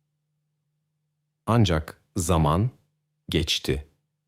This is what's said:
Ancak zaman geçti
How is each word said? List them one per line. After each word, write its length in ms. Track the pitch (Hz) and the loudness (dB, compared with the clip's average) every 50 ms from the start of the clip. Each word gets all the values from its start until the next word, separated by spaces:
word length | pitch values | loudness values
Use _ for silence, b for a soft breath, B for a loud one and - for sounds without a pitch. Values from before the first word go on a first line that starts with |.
| _ _ _ _ _ _ _ _ _ _ _ _ _ _ _ _ _ _ _ _ _ _ _ _ _ _ _ _ _ | _ _ _ _ _ _ _ _ _ _ _ _ _ _ _ _ _ _ _ _ _ _ _ _ _ _ _ _ _
Ancak 560 | - 110 120 110 87 80 78 78 - - _ _ _ - | 0 2 4 4 4 2 0 -2 -6 -12 _ _ _ -6
zaman 540 | 104 82 85 87 82 78 76 78 90 110 123 - _ _ _ _ _ _ _ _ _ _ - | -4 -2 0 2 2 2 2 2 0 0 -2 -4 _ _ _ _ _ _ _ _ _ _ -4
geçti 580 | - 78 80 - - - - - 67 69 - - _ _ _ _ _ _ _ | -4 -2 -2 -2 -4 -4 -4 -4 -6 -6 -8 -12 _ _ _ _ _ _ _